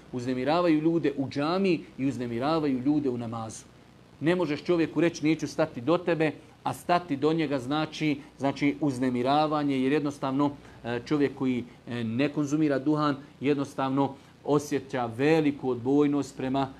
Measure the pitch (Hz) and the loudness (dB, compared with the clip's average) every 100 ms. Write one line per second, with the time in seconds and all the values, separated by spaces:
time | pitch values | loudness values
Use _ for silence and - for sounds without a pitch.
0 | - 131 123 127 127 165 175 156 156 165 | -10 -6 -4 -2 0 2 4 4 2 2
1 | 139 - 131 135 147 185 196 165 - - | 0 0 -2 -2 -2 2 2 0 -2 -4
2 | 135 117 123 117 135 160 151 131 127 151 | -2 -2 -4 -2 0 0 0 0 2 2
3 | 139 120 120 113 113 - - - - - | 0 -2 -4 -8 -8 -12 -18 -20 -20 -20
4 | - - 143 180 165 147 - 175 151 147 | -20 -4 0 2 0 -2 0 2 2 2
5 | 165 - 151 156 143 - 156 - 120 175 | 0 2 0 0 -2 -2 -2 -2 0 2
6 | 175 160 156 - - - - 139 - 175 | 2 0 0 -2 -12 -10 -6 -6 0 0
7 | 175 135 147 165 151 139 123 151 156 - | 0 0 2 2 0 -2 -2 -2 -4 -2
8 | 156 139 - - 139 131 143 143 151 123 | -2 -2 -6 -6 -4 0 0 0 0 0
9 | 131 123 123 147 156 151 147 135 131 147 | 0 0 2 2 2 0 0 0 2 2
10 | 143 139 135 131 147 143 - - 117 120 | 0 -4 -2 0 0 -2 -12 -12 -6 -6
11 | 120 151 135 139 131 123 113 - - 120 | -2 2 2 0 -2 -2 -4 -12 -10 -6
12 | 113 113 143 147 143 151 156 135 131 151 | -4 0 0 0 -2 0 2 0 0 2
13 | 151 139 - - 127 143 135 - 135 135 | 0 -2 -6 -4 0 0 -2 -4 -2 2
14 | 135 - - - - 147 147 139 127 131 | 0 -2 -18 -10 0 0 2 -4 -2 -4
15 | 120 113 143 160 147 - 131 120 120 143 | -4 0 4 4 4 0 -2 -2 2 4
16 | 147 143 139 - 131 135 135 - | 4 2 -4 -6 -4 -2 -2 -6